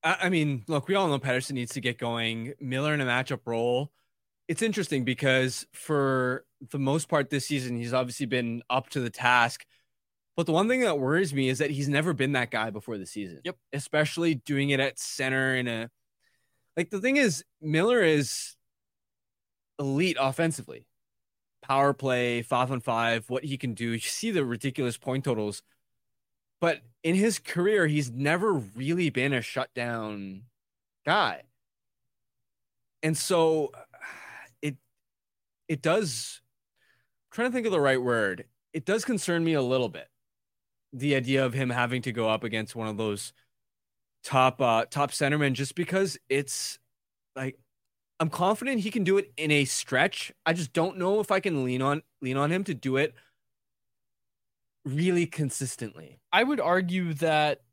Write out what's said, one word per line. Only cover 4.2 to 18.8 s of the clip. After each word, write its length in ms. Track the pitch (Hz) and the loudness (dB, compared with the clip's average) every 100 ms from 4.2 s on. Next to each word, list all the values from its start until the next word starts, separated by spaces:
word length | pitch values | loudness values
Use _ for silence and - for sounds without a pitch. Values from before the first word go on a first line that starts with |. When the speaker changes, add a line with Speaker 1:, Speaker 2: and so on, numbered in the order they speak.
| _ _ - | _ _ -8
Speaker 1:
It's 140 | 165 | -2
interesting 420 | 226 214 180 143 | 0 0 -2 0
because 640 | 123 123 139 131 131 - - | 0 0 4 4 2 -2 -12
for 720 | - - 147 139 131 127 127 - _ 139 | -18 -2 0 2 2 0 -2 -8 _ -10
the 80 | 143 | -4
most 300 | 135 151 151 | 0 0 0
part 200 | 156 139 | 0 0
this 160 | 143 - | -2 -2
season, 300 | 143 127 120 | -4 -2 -6
he's 160 | 120 | -2
obviously 320 | 127 127 120 131 | -2 -2 -4 -2
been 380 | 127 120 117 - | 0 -2 -4 -2
up 200 | 127 131 | -2 -2
to 80 | 139 | -4
the 80 | 120 | -4
task. 560 | - 123 123 120 - - _ _ _ _ _ _ - | 0 4 6 4 0 -16 _ _ _ _ _ _ -4
But 100 | 170 | 0
the 60 | |
one 160 | 160 214 | 2 2
thing 120 | 254 | 2
that 180 | 233 151 | 2 2
worries 340 | 131 160 190 | 2 0 0
me 160 | 139 131 | 0 0
is 80 | 127 | 2
that 140 | 147 | 0
he's 180 | 143 143 | 0 0
never 240 | 143 160 | 2 0
been 200 | 156 139 | 0 0
that 180 | 139 120 | 0 0
guy 180 | 117 113 | -2 -2
before 280 | 104 101 107 | -6 -8 -8
the 100 | 92 | -8
season. 340 | - 98 78 | -8 -10 -8
Speaker 2:
Yep. 140 | 170 - _ | -10 -10 _
Speaker 1:
Especially 600 | - - 151 151 - 170 147 | -10 -2 0 2 2 0 0
doing 340 | - 139 139 | -2 -2 2
it 100 | 135 | 2
at 200 | 135 - | 0 -2
center 560 | - - 135 131 131 131 | -10 -4 -2 0 0 0
in 120 | 123 | -2
a, 220 | 113 113 _ _ _ _ _ _ _ _ - | -4 -8 _ _ _ _ _ _ _ _ -6
like, 140 | 175 | -4
the 100 | 202 | -2
thing 160 | 226 277 | 0 4
is, 260 | 254 139 - _ | 2 0 -8 _
Miller 420 | 156 156 202 247 | -2 2 4 4
is 520 | 175 151 135 - - - _ _ | 4 4 2 -6 -10 -16 _ _